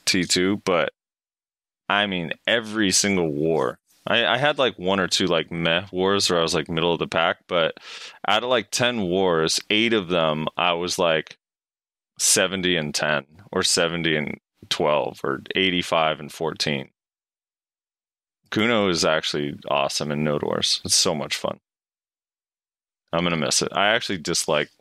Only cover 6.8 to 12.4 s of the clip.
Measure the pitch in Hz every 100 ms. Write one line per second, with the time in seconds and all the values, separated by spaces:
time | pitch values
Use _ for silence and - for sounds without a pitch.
6.8 | 85 82 78 82 85 104 - 90 80 -
7.8 | - - - - - 104 123 123 - -
8.8 | 120 120 92 92 92 82 80 - - 107
9.8 | 117 113 85 87 80 78 78 - 87 85
10.8 | 87 - 85 80 - - _ _ _ _
11.8 | _ _ _ - - -